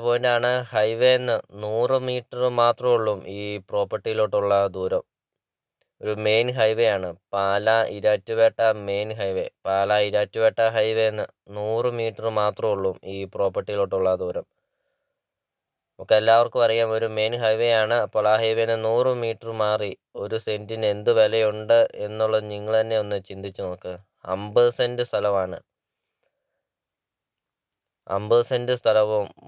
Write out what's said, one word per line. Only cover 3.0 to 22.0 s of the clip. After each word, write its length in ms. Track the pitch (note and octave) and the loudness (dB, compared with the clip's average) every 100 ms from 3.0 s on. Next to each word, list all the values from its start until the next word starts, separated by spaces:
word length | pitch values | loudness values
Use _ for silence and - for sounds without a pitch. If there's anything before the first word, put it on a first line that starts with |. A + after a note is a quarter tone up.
| A2 G2 C#2+ | 2 -2 -6
ഈ 80 | G2+ G#2 G#2 F#2+ | -10 -8 -8 -6
പ്രോപ്പർട്ടിയിലോട്ടുള്ള 880 | G#2 G2 G#2+ A2+ A2 G#2+ G#2 G2+ G2+ G2 F#2 | -4 -2 -4 -4 -2 0 0 2 2 2 -2
ദൂരം. 280 | F#2 F#2 - _ _ _ _ _ _ _ _ _ | -2 -2 -4 _ _ _ _ _ _ _ _ _
ഒരു 140 | G#2+ G#2 G#2+ | -6 -2 2
മെയിൻ 220 | A2 B2 B2+ | 2 2 0
ഹൈവേ 280 | A2 A2 A2+ | 0 2 2
ആണ്, 160 | G2+ F2+ E2+ _ | 2 -4 -10 _
പാലാ 440 | G2+ G2 G2+ A2 A2+ - G#2 | -4 0 0 2 2 0 -2
ഇരാറ്റുപേട്ട 640 | G#2+ G#2 - A2+ A2+ - A2+ G#2+ G2+ | 0 0 -2 2 2 4 0 0 -2
മെയിൻ 240 | G2+ G#2+ A2 | -4 -4 -4
ഹൈവേ. 280 | G2 F#2+ F2 _ F#2+ | -4 -2 -4 _ -2
പാലാ 320 | F#2+ G2 G#2 G#2 | 0 2 2 2
ഇരാറ്റുപേട്ട 500 | G#2 G2+ A2+ A2 G#2+ A2+ A2+ | 0 -2 0 0 2 0 2
highway-ന്ന് 500 | A2 A2 A2 G#2+ - _ - G#2 | 0 2 0 0 -8 _ -16 -8
നൂറ് 320 | G#2+ A2+ B2 A#2+ | -4 -2 -2 -2
മീറ്റർ 280 | A2+ G#2 A2+ A2 | -6 -4 -4 0
മാത്രമേ 320 | G#2 G#2 A2+ G2+ | -2 0 -2 0
ഉള്ളൂ 160 | F#2+ F#2 F#2 G2 | -2 -4 -10 -10
ഈ 20 | F#2+ | -8
പ്രോപ്പർട്ടിയിലോട്ടുള്ള 800 | G2 G2 G2+ G2 G2+ F#2+ F#2+ F#2 F#2 | -2 -2 -2 -4 -2 -2 0 0 0
ദൂരം. 240 | F2+ F2 - _ _ _ _ _ _ _ _ _ _ _ _ _ _ | -2 -6 -8 _ _ _ _ _ _ _ _ _ _ _ _ _ _
നമുക്ക് 260 | - - A2 | -10 2 2
എല്ലാവർക്കും 440 | A2 A2+ A#2+ B2 | 6 4 4 2
അറിയാം, 260 | A2+ A2+ A2+ A2 | 2 2 0 0
ഒരു 120 | A2+ | -2
മെയിൻ 180 | A2 A2 A#2+ | -2 -2 0
ഹൈവേ 260 | A2+ A2 A#2+ A2+ | 0 2 2 2
ആണ്. 160 | A2 A#2+ | 2 0
അപ്പോൾ 220 | G#2+ A2 G#2 | 0 0 2
ആ 60 | A2 | 4
highway-ന്ന് 340 | A2+ A2+ A2+ A2+ | 2 0 0 0
നൂറ് 260 | A2 A#2+ B2+ B2 | 0 0 0 0
മീറ്റർ 260 | A#2 A2 A2+ A2+ | -4 -6 -8 -2
മാറി 280 | G#2+ G#2+ G#2 - _ - | 0 0 -2 -8 _ -12
ഒരു 140 | G2+ A2 | -6 -6
സെന്റിന് 420 | - G#2+ G#2 A2 G#2+ | -4 -6 -6 -4 -2
എന്ത് 180 | G#2 G#2 A2+ | 0 2 4
വിലയുണ്ട് 600 | G#2+ A2 A2 G#2+ G#2+ A#2 A2+ - | 4 4 0 0 2 4 4 -2